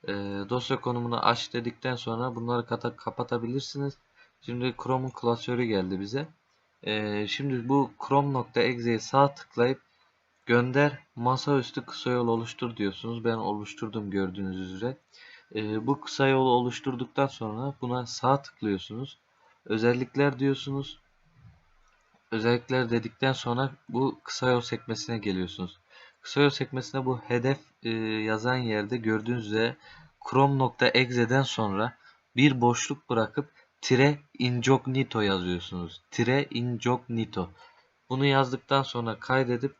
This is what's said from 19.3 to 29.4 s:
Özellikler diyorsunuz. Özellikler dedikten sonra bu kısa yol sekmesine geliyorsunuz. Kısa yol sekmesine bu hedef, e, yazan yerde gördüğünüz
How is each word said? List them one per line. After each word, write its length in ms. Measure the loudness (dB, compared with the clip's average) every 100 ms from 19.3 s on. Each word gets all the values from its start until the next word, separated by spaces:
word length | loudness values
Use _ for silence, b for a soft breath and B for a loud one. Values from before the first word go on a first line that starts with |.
| b b b
Özellikler 720 | -4 2 2 2 -2 2 2 2
diyorsunuz. 600 | 0 0 -4 -6 -8 -14 _ _ _ _ -20 _ _ _ _ _ _ _ _
Özellikler 600 | 0 2 2 2 0 2
dedikten 420 | 0 -2 0 0
sonra 380 | 0 -2 0 -2 -4 -6
bu 320 | -2 -2 -2
kısa 260 | -10 -2 2
yol 100 | 2
sekmesine 580 | 0 -8 -6 -8 -6 -6
geliyorsunuz. 600 | -2 -2 -4 -6 -10 -10 _ B B B
Kısa 180 | -6 2
yol 100 | 2
sekmesine 540 | 2 -6 -6 -6 -4
bu 140 | -2 -4
hedef, 400 | -2 0 0 -2 -4 _
e, 80 | -4 -4
yazan 580 | -2 -2 0 0 0 0
yerde 400 | 0 -2 -2 -2
gördüğünüz 500 | 0 0 0 -4